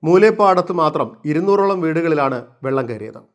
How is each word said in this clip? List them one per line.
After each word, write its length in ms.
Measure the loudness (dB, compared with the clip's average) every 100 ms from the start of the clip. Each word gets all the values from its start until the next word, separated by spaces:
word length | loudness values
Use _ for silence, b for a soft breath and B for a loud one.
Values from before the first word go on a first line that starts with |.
മൂലേപ്പാടത്ത് 680 | 4 4 4 4 2 2 0
മാത്രം 440 | 0 0 0 -6 -6
ഇരുന്നൂറോളം 560 | -4 -2 0 0 0 0
വീടുകളിലാണ് 680 | -2 -2 -2 0 0 -4 -10 _
വെള്ളം 260 | -6 -4 -4
കയറിയത്. 440 | -10 -14 -18 _